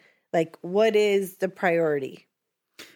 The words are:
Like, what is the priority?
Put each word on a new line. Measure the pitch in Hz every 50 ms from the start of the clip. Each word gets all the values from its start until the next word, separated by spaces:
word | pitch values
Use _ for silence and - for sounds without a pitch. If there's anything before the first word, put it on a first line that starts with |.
| _ _ _ _ _ _
Like, | - 175 165 165 - -
what | - 175 180 202 220 226 208
is | 208 208 208 202 196 196 185 -
the | - 190 190
priority? | 185 - - 185 170 170 165 156 151 143 131 - - - _ _ _ _ _ _ _ _ _ _ _ - - - _